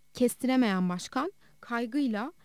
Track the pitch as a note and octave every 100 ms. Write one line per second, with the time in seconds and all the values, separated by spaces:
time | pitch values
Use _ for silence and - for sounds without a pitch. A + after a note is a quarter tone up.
0 | _ - B3 - B3+ C4 A#3 F#3+ F#3 F3+
1 | - B3+ D#4 - - - - A#3 A#3+ C4+
2 | C#4 G#3+ B3+ -